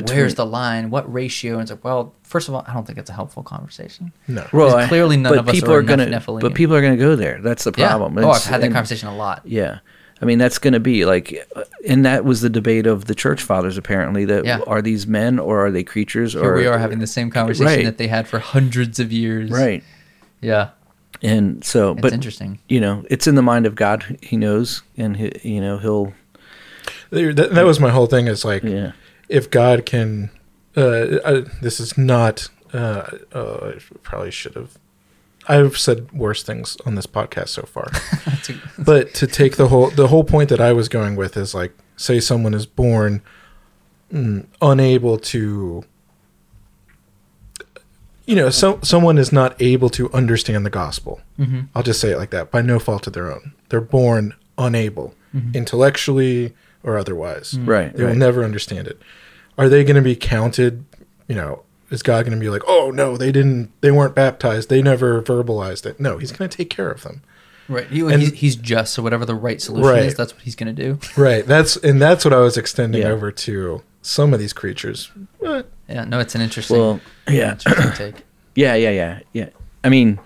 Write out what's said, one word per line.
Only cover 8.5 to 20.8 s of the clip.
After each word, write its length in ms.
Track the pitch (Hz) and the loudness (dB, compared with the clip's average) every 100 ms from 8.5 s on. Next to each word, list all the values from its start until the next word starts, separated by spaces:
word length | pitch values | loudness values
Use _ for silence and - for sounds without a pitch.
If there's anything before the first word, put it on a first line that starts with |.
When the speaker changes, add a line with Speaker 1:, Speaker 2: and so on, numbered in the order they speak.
| 127 | 0
Speaker 1:
that 60 | 120 | 0
Speaker 2:
and 80 | |
Speaker 1:
conversation 340 | 117 113 110 104 | 0 -2 -8 -8
a 80 | 101 | -8
lot. 260 | 104 87 | -8 -8
Speaker 2:
Yeah. 340 | - 113 85 - _ _ _ _ | -6 -4 -4 -8 _ _ _ _
I 40 | |
mean, 140 | 120 117 | 0 4
that's 200 | 123 - | 2 2
gonna 220 | 139 120 | 2 2
be 260 | 123 113 90 | 2 2 2
like, 400 | 90 - 78 - | 2 0 -14 -14
uh, 80 | - - - - | -14 -14 -12 0
and 180 | 135 | 4
that 200 | 131 131 | 4 2
was 160 | 131 117 | 2 0
the 100 | 117 | 0
debate 360 | 113 110 113 110 | 0 0 2 2
of 160 | 104 | 0
the 100 | 104 | -2
church 260 | 107 143 147 | -4 -2 -4
fathers, 380 | - 92 92 95 | -2 -2 -2 -6
apparently, 460 | - 98 73 101 | -4 -4 -2 -2
that 200 | 98 101 | 0 0
Speaker 1:
Yeah. 140 | 117 117 110 | -2 -4 -2
Speaker 2:
are 160 | 110 | -2
these 240 | 110 110 101 | -2 -4 -2
men 320 | 107 117 123 | -2 0 0
or 260 | 80 107 | 0 0
are 60 | 101 | 0
they 140 | 92 | -2
creatures? 480 | 90 107 104 113 117 | -4 -6 -4 -4 -4
Speaker 1:
Here 100 | 82 | -2
Speaker 2:
or 140 | 95 90 | 0 2
Speaker 1:
we 100 | 123 | 2
are 100 | 117 | 0
having 220 | 110 110 | -2 -4
the 80 | 107 | -6
same 240 | - 117 | -6 -4
conversation 360 | 117 113 117 143 | -2 -2 0 2
Speaker 2:
Right. 180 | 143 | 2
Speaker 1:
that 140 | 113 110 | 0 -2
they 100 | 113 | -2
had 180 | 113 113 | -2 -2
for 140 | 113 | -6
hundreds 580 | - 135 131 120 120 113 | -2 0 2 0 -4 -4
of 120 | 117 | -4
years. 360 | 113 113 110 110 | -2 -2 -4 -2
Speaker 2:
Right. 340 | 123 131 90 - _ _ _ _ _ | 0 0 -2 -10 _ _ _ _ _
Speaker 1:
Yeah. 280 | 113 107 98 _ | -2 0 0 _